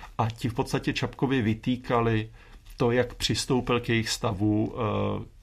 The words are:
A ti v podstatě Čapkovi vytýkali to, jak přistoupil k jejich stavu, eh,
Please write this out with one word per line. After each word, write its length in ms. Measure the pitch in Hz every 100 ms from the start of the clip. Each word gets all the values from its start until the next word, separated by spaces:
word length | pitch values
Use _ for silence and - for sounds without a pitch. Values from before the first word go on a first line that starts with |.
| - -
A 120 | 117
ti 200 | - 120
v 40 |
podstatě 400 | 127 131 139 -
Čapkovi 480 | 127 117 - 131 135
vytýkali 880 | 110 107 123 123 - 120 117 110 110 - - - - -
to, 140 | 123
jak 220 | 123 120
přistoupil 680 | - - 113 - 127 120 120
k 100 | 120
jejich 200 | 113 110
stavu, 640 | - 117 95 107 107 110
eh, 500 | - 107 101 101 101 110 -